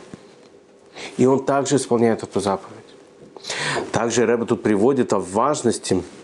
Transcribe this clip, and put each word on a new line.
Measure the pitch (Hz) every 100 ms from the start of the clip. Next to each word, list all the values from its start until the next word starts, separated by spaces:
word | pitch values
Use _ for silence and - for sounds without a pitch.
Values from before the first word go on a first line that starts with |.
| - - - - - - _ - - - - -
И | 127
он | 135
также | 135 139 123 135
исполняет | - 120 117 107
эту | 107 101
заповедь. | 98 95 - - - - - - - - - - - - -
Также | 101 117 120 113
Ребе | 117 110
тут | 107
приводит | 107 101 120 131 117
о | 101
важности. | 87 98 135 151 117 - - 92 87 -